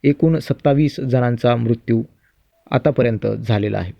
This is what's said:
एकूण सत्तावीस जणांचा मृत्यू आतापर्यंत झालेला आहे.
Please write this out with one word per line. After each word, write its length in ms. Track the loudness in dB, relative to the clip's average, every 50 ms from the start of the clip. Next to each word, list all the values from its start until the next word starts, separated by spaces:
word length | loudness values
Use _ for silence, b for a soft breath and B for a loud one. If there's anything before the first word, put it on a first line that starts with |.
| 2
एकूण 360 | 0 2 2 2 2 2 0
सत्तावीस 600 | -2 -4 -6 0 2 2 2 4 2 0 -2 -4
जणांचा 560 | -4 0 0 0 2 0 -2 0 0 0 0
मृत्यू 480 | 2 0 0 -2 -2 _ -2 -2 -2 -2 -6 _ _ _ _ _ _ _ _ _ _ _ -4
आतापर्यंत 560 | -4 0 0 0 0 2 0 0 0 -2 -2
झालेला 500 | -4 -4 -4 -2 -2 0 0 0 -2 -4
आहे. 160 | -4 -6 -8 -10